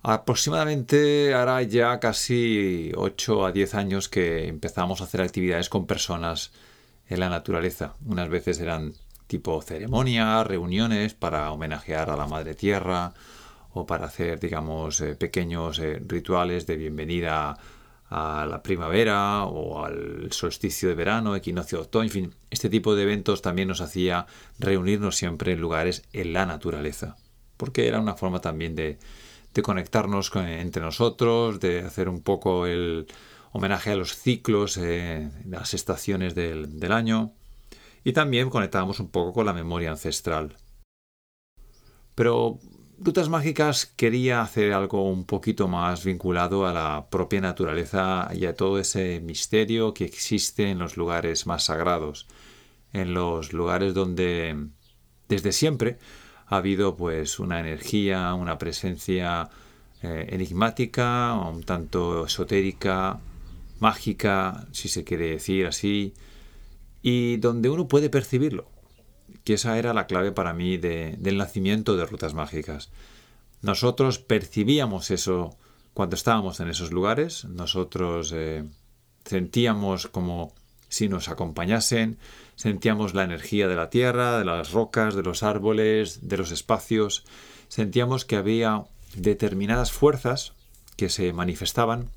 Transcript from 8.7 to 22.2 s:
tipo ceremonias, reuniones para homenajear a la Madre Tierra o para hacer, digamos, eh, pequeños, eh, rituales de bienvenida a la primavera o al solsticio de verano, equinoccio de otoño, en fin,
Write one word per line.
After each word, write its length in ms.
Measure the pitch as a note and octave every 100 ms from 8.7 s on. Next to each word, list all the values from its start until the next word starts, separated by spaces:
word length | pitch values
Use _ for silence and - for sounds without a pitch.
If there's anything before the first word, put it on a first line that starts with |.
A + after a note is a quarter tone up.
| D#2+ D2+ - - - -
tipo 340 | - - D#2+
ceremonias, 840 | - D#2+ A2 A#2+ C3 A#2 A2 A2 G#2+
reuniones 680 | F#2+ F2 F#2 A2+ G#2+ G#2+ -
para 360 | E2+ D#2 D2+
homenajear 600 | D2+ D#2 D#2 - D#2 -
a 60 | D2
la 100 | D2
Madre 260 | D#2 D#2
Tierra 600 | D2+ G2 G2 F2 F2+ F2 - - - - - -
o 140 | - -
para 180 | E2+ D#2+
hacer, 340 | - E2+ E2
digamos, 600 | E2+ D#2+ D#2 D#2+ D#2+ D2+
eh, 140 | D2 D2
pequeños, 640 | E2 - E2+ E2+ E2 D#2
eh, 200 | D#2+ D2+ -
rituales 640 | E2+ - F2+ F2 F2+ E2+
de 100 | D#2+
bienvenida 800 | D#2 D2+ D#2 F2 E2+ D#2 D2 C#2+ - - - - -
a 380 | - D#2 D2+ D2+
la 140 | E2
primavera 840 | - F#2 D#2+ F#2 A2+ G2+ G2+ G#2 F#2+
o 380 | D#2+ D#2+ D#2+
al 480 | D#2 D#2+ D#2+ D#2+ E2+
solsticio 560 | - F2 - F#2+ - F#2
de 60 |
verano, 420 | E2+ E2+ A2 A2 G2
equinoccio 440 | E2+ F2 F2+ F2
de 60 | D#2+
otoño, 180 | A2+
en 80 | A2+
fin, 240 | G2